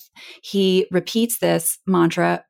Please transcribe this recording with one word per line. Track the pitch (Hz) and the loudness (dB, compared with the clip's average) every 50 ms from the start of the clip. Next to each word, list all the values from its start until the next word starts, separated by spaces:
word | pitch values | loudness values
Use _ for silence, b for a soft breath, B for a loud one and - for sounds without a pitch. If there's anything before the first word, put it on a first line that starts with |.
| - _ B B B B B B | -12 _ B B B B B B
He | - - - 196 190 190 185 185 - - | -12 -4 -2 0 2 2 2 2 0 0
repeats | 180 180 175 - - 226 226 233 - - | -2 -2 -2 -2 -2 -2 0 -2 -2 -2
this | 180 170 170 170 - - - - _ | 0 0 0 0 -2 -4 -6 -6 _
mantra | 190 190 175 170 165 - 180 170 175 175 175 - _ | 0 2 2 2 2 2 0 0 0 0 -2 -6 _